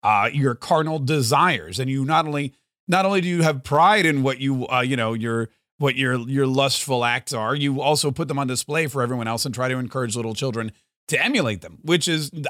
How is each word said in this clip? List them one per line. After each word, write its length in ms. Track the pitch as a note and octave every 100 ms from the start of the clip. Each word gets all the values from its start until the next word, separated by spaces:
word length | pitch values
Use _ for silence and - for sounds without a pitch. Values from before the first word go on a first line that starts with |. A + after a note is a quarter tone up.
uh, 260 | A2 G#2+ A2
your 240 | D3 C3+ A#2+
carnal 440 | - D#3+ D#3 D#3+
desires. 800 | C3 D3+ A#2 C#3+ F3 B2+ D#2+ F#2
And 100 | C3
you 160 | C3+ C3+
not 200 | D#3+ D#3
only, 280 | D3 C#3 - _ _ -
not 180 | F3+ F#3+
only 160 | G3
do 60 | F3+
you 140 | F3
have 220 | D#3+ C#3
pride 420 | - D3 F#3 G#3+ E3
in 180 | C#3+
what 160 | C3 B2+
you, 280 | C3+ C3 B2
uh, 140 | B2+
you 140 | B2+ C3
know, 180 | A2
your, 360 | A2+ A2+ A2+ A2+ _ _ -
what 160 | C#3+ B2+
your, 240 | C3 B2 A#2+
your 160 | C#3 C3+
lustful 580 | C3 C#3 - - B2+
acts 300 | A#2+ A#2+ -
are, 220 | A#2+ A2 D3
you 260 | C#3+ C3+
also 300 | C#3 D3+ D3
put 160 | C#3 D3+
them 100 | C#3
on 80 | C3
display 400 | B2 - D#3 D#3
for 160 | C#3
everyone 260 | A#2+ B2+ A2+
else 160 | A#2 C#3
and 100 | A2
try 120 | B2+
to 100 | B2+
encourage 380 | B2 C3 A#2+ A#2
little 200 | A2+ A2
children 360 | C3+ A2+ A2 - _ _ -
to 140 | C3
emulate 400 | G3 C4+ B2 G2
them, 180 | - -
which 260 | D#3 F3 F3
is, 240 | D#3+ C#3+ D#3+